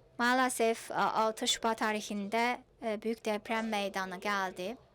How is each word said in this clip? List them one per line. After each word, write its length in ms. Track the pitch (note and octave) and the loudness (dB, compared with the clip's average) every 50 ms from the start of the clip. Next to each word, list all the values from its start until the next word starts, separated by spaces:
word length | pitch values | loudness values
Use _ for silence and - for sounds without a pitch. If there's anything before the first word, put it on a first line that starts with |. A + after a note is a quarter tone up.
| - - _ - | -20 -12 _ 0
Maalesef, 720 | A#3+ A#3+ B3+ C4 C4 B3+ - - A3+ A3+ A3+ - - - | 2 4 4 4 4 2 2 2 2 2 2 0 -4 -4
a, 220 | - E3 G3+ F3+ | 0 2 2 2
altı 360 | - - A3 A3 A3 - B3 A#3+ | 4 4 2 2 0 0 0 -2
Şubat 300 | - - - A3+ A3 - | 0 0 0 0 0 0
tarihinde, 840 | A#3 G#3+ G#3+ G#3+ - - G#3+ G3+ G3+ G3 A3 A#3 A#3 B3 B3 B3 - _ _ - | 0 0 0 -2 -2 -4 -6 -4 -4 0 0 2 2 2 0 -2 -6 _ _ -6
e, 200 | B3 A3 G#3 G#3 | -4 -4 -2 -2
büyük 220 | A3+ A3 A#3 - - | -2 -2 -4 -2 -2
deprem 440 | G#3+ G#3+ G#3 - - A3+ A3+ A3 A3+ | -2 -2 -2 -2 -2 -2 -2 -2 -2
meydana 480 | A3 G3+ G3+ F#3+ G3 G3 F#3+ F#3+ F3+ | -2 -2 -2 -2 -2 -4 -4 -6 -6
geldi. 600 | F3+ G3+ G#3 G#3 G3 F#3+ F#3 F#3 F#3 F3+ G3+ B3+ - - _ | -6 -2 -2 0 0 0 -2 -4 -6 -8 -8 -8 -10 -14 _